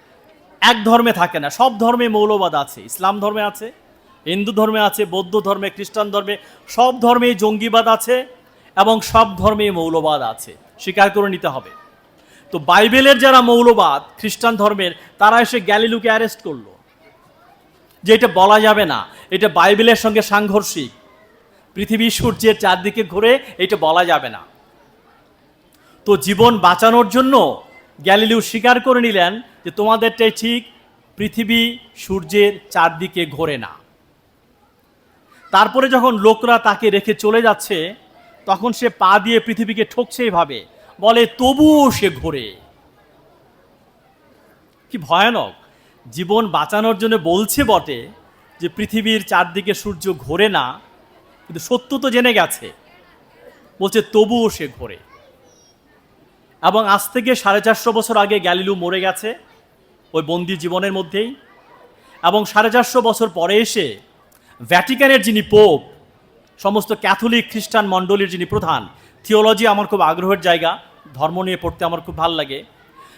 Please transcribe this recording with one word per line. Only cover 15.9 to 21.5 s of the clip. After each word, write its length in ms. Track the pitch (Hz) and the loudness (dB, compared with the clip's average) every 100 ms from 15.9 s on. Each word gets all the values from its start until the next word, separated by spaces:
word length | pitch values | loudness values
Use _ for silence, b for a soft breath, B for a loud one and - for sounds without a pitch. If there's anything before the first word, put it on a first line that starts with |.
| 226 226 | 0 0
অ্যারেস্ট 340 | 220 220 - | 0 -2 -6
করলো 340 | 185 135 101 95 _ _ _ _ _ _ _ _ _ _ _ _ | -12 -14 -16 -20 _ _ _ _ _ _ _ _ _ _ _ _
যে 100 | 180 | 2
এটা 140 | 214 233 | 4 4
বলা 260 | 175 190 214 | 4 6 6
যাবে 260 | 214 214 180 | 4 2 0
না, 220 | 117 95 B B | -4 -8 B B
এটা 180 | 185 208 | -2 0
বাইবেলের 460 | 165 185 208 226 220 | 2 2 4 4 2
সঙ্গে 260 | 220 214 | 2 -2
সাংঘর্ষিক, 680 | - 202 208 202 190 165 123 - _ _ _ _ _ | 0 -2 0 -2 -2 -10 -10 -14 _ _ _ _ _